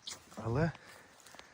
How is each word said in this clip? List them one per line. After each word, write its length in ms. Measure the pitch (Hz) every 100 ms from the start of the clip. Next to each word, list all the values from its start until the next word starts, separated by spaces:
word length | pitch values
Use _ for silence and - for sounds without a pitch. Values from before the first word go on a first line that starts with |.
| - - - -
Але 360 | 110 127 165 - - - - - - - -